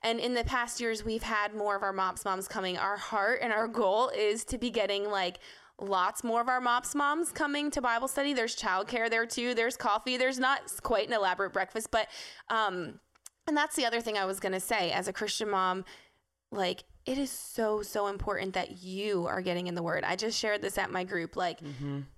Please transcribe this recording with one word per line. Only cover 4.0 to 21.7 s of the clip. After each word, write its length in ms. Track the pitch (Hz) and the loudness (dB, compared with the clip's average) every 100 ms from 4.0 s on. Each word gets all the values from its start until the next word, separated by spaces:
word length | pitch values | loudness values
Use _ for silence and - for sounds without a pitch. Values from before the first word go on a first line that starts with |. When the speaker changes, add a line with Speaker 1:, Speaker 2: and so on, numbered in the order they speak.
| 254 | 2
Speaker 1:
is 360 | - 214 220 - | 2 2 2 -2
to 140 | 240 | -4
be 100 | 240 | 0
getting, 400 | 220 196 202 208 | 0 2 0 0
like, 300 | 202 180 - - - - - | 0 -2 -4 -14 -20 -20 -10
lots 440 | 196 190 185 220 | 0 2 2 0
more 180 | 240 233 | 0 2
of 80 | 240 | 2
our 100 | 254 | 2
mops 360 | 247 240 - 294 | 4 2 2 0
moms 360 | 285 311 330 | 2 2 -2
coming 380 | - 294 285 294 | -2 0 0 0
to 100 | 285 | 0
Bible 280 | 247 233 262 | 2 2 0
study. 260 | 277 277 | 0 0
There's 220 | 262 226 - | 2 0 -2
childcare 560 | 220 185 208 240 226 | 0 0 0 0 2
there 160 | 226 233 | 2 0
too. 260 | 247 240 | 0 0
There's 240 | 233 233 - | 2 0 0
coffee. 400 | 233 214 254 254 | 0 0 0 2
There's 220 | 254 254 | 2 2
not 240 | 262 277 | 2 2
s-, 160 | - - | -2 -6
quite 280 | - 226 214 | 0 2 2
an 60 | |
elaborate 400 | 226 190 185 190 | 2 2 2 2
breakfast, 380 | 202 185 226 226 | 2 0 -2 0
but, 160 | 226 - - - - - | 2 0 -4 -14 -12 0
um, 500 | 220 208 180 151 - _ _ - - - | 2 2 0 -4 -10 _ _ -20 -8 0
and 100 | 294 | 2
that's 200 | 311 - | 2 2
the 100 | 240 | 2
other 160 | 233 | 2
thing 160 | 233 208 | 0 0
I 80 | 190 | 0
was 140 | 196 | 0
gonna 200 | 190 190 | -2 -2
say. 320 | - 220 175 | 0 0 2
As 160 | 147 180 | 0 -2
a 60 | |
Christian 380 | 185 208 - 214 | -4 -4 -2 0
mom, 340 | 190 185 185 185 - - _ _ _ _ | 2 2 0 -4 -14 -20 _ _ _ _
like, 320 | 208 180 - - - - | -2 -2 -2 -10 -12 -4
it 140 | 262 | -2
is 100 | 269 | -2
so, 540 | - - - 220 214 | -4 -8 -2 2 0
so 240 | 202 214 202 | 0 0 0
important 480 | 196 208 190 190 185 | 0 -2 -2 -2 -2
that 260 | - 180 | -4 -8
you 460 | 180 185 208 190 170 | -8 -4 0 0 2
are 120 | - | 0
getting 280 | 185 175 180 | 0 0 -2
in 80 | 175 | -2
the 80 | |
Word. 200 | 165 165 | 0 0
I 120 | - 185 | 0 -2
just 240 | 214 220 | -2 -2
shared 240 | 220 208 | 0 0
this 160 | 196 196 | -2 -2
at 100 | 185 | -2
my 120 | 185 | -2
group. 320 | 185 190 165 - | -2 -4 -4 -2
Like, 260 | 180 160 | -2 -2
Speaker 2:
Mm-hmm. 380 | 147 | -8